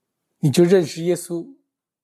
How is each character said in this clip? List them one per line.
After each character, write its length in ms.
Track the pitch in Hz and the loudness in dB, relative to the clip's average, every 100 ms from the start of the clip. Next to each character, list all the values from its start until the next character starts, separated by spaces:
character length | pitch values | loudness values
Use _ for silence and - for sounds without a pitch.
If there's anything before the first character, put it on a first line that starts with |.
| _ _ _ - | _ _ _ -4
你 120 | 151 | -2
就 120 | 127 | 2
认 220 | 175 190 156 | 4 4 0
识 160 | 160 | -6
耶 140 | 170 170 | -4 -4
稣， 400 | - 170 147 135 _ _ _ _ | -6 -12 -12 -20 _ _ _ _